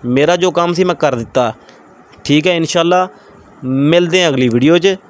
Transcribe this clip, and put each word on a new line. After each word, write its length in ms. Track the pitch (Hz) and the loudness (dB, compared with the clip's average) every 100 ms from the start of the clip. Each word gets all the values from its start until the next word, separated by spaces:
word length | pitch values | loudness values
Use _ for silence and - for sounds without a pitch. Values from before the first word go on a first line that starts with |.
ਮੇਰਾ 320 | 123 127 151 175 | 0 0 2 0
ਜੋ 140 | 180 | 0
ਕੰਮ 220 | 165 170 | 0 -2
ਸੀ 120 | 170 | -2
ਮੈਂ 100 | 180 | -2
ਕਰ 200 | 170 147 | 0 -2
ਦਿੱਤਾ, 380 | 123 113 131 120 - - - - - - - | -2 -4 -2 -2 -6 -20 -20 -20 -20 -20 -14
ਠੀਕ 220 | - 147 170 | -2 0 0
ਹੈ। 80 | |
ਇਨਸ਼ਾਅੱਲਾ 540 | 170 160 175 170 180 185 - - - - - | -2 -2 -2 0 0 -2 -8 -20 -20 -20 -12
ਮਿਲਦੇ 580 | 127 131 143 170 175 185 | -6 -2 2 2 2 0
ਹਾਂ 80 | 170 | 0
ਅਗਲੀ 180 | 135 127 | 0 0
ਵੀਡੀਓ 300 | 120 139 175 | 2 2 2
'ਚ। 180 | 190 190 | 0 -2